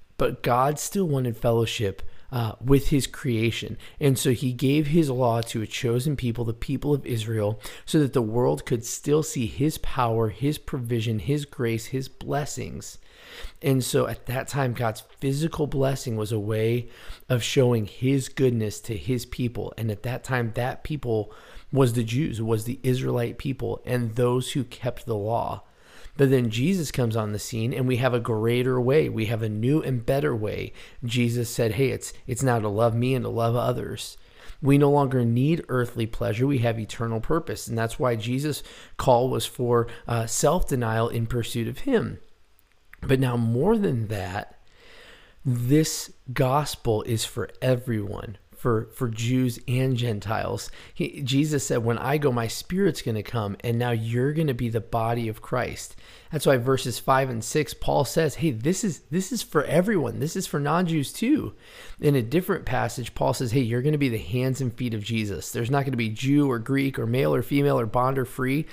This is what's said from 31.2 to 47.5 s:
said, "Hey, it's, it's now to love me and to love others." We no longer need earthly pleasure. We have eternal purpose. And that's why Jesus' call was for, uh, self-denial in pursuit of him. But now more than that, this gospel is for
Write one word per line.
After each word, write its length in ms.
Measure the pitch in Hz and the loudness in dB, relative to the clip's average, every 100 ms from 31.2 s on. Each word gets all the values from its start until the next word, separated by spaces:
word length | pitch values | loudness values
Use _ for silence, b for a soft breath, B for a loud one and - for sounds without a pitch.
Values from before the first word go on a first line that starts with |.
| 120 120 117 | 2 0 -2
said, 240 | - 117 | 0 0
"Hey, 160 | 101 131 | 2 0
it's, 240 | 107 - B - | 0 -8 B -6
it's 160 | 120 | 0
now 160 | 135 117 | 2 2
to 100 | 104 | 2
love 260 | 101 117 | 2 2
me 200 | 117 127 | 4 2
and 100 | 131 | 0
to 60 | 110 | -2
love 260 | 110 117 120 | 0 2 2
others." 600 | 117 123 - 113 - - B B B B | 0 -2 -4 -8 -10 -14 B B B B
We 160 | 135 143 | 4 6
no 140 | 143 | 8
longer 340 | 143 139 131 | 6 4 4
need 400 | 120 117 143 165 - | 4 4 4 2 0
earthly 360 | 127 120 120 113 | -2 -2 -2 -4
pleasure. 400 | - 110 107 139 | -2 -2 0 2
We 120 | 139 | 2
have 200 | 117 113 | 2 0
eternal 420 | 107 - 117 113 | -6 -6 -4 -2
purpose. 460 | - 160 - 107 - | 0 0 0 -6 -4
And 120 | 113 | -2
that's 200 | 113 - | -2 0
why 180 | 131 117 | 0 0
Jesus' 460 | 110 127 151 135 B B B - | -2 -2 -2 -4 B B B -2
call 320 | - 120 127 | 4 6 4
was 160 | 120 - | 0 -2
for, 400 | - 123 120 117 B - | -2 2 2 2 B -4
uh, 200 | 117 113 | -2 -2
self-denial 800 | - 147 180 - 131 113 113 117 | 2 4 4 2 2 2 2 0
in 180 | 117 113 | 0 -2
pursuit 400 | 123 110 120 113 | -2 -2 -2 -4
of 120 | 127 | -4
him. 400 | 277 240 107 104 - - - - _ _ - - | 0 2 0 -6 -14 -20 -20 -20 _ _ -20 -8
But 180 | - 131 | 0 2
now 200 | 131 120 | 4 2
more 400 | 113 120 180 226 | 2 2 4 4
than 300 | 196 123 107 | 2 0 -2
that, 520 | 104 92 98 - - - B B B B B B B 135 | -4 -4 -6 -8 -14 -20 B B B B B B B -4
this 680 | 120 120 151 160 - - - - | -2 4 4 4 -2 -10 -14 -6
gospel 720 | 120 127 143 143 - 120 107 | 0 2 2 0 -2 0 0
is 200 | - 113 | 0 -2
for 240 | - 120 - | -2 -6 -8